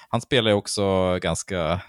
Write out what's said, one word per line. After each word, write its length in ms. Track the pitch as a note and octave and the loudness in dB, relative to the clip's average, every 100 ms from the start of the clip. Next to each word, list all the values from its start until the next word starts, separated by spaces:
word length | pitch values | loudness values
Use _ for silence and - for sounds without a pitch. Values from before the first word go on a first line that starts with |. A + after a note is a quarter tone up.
| - | -6
han 120 | A#2 | -6
spelar 300 | - B2+ A2 | 0 0 2
ju 40 | G#2 | 2
också 640 | - A2 G2 F#2+ F#2 F2+ | 0 -2 0 2 2 0
ganska 600 | F2 E2+ - F#2 D#2+ F2 | -2 -4 -4 -2 0 -2